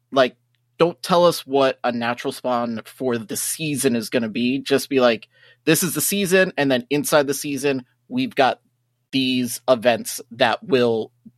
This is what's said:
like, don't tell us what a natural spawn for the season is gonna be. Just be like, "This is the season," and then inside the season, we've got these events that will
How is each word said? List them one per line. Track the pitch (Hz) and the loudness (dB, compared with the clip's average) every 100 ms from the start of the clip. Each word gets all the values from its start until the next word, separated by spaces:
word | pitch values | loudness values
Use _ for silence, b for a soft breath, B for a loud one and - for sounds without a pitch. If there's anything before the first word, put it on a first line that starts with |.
| _ | _
like, | 135 127 - _ _ _ - | 2 2 0 _ _ _ -2
don't | 165 170 | -2 -2
tell | - 175 175 | 0 4 4
us | 160 | 2
what | - 139 135 - | 0 2 2 0
a | 123 | -4
natural | 120 117 120 139 | -2 -4 -4 -6
spawn | 135 127 123 120 113 | -6 -4 -2 -2 -8
for | - - 127 117 | -12 -8 -4 -4
the | 104 104 | -6 -8
season | - - 156 139 135 117 | -8 -6 -4 -2 0 -2
is | 107 | -2
gonna | 131 113 | -4 -2
be. | 107 123 135 | -2 -2 -2
Just | 131 135 - | 0 -2 0
be | 135 | 2
like, | 123 113 - b b b | 2 2 -4 b b b
"This | - 156 | 0 2
is | 180 | 0
the | 147 | -2
season," | - 202 190 190 185 - | -2 -2 2 2 2 0
and | 143 | 0
then | 127 120 | 0 0
inside | 143 131 156 139 | -4 2 2 2
the | |
season, | 139 147 139 143 135 123 _ - | -2 -6 -4 -2 -2 -6 _ -8
we've | 123 127 | -4 -2
got | - 127 - _ _ _ _ _ | 0 0 0 _ _ _ _ _
these | 135 131 127 120 - - | -2 0 -2 -4 -2 0
events | 123 120 110 110 - - | 2 4 0 -2 -12 -8
that | 117 120 104 | 0 0 0
will | 117 131 120 113 107 _ - | 0 2 2 0 -4 _ -20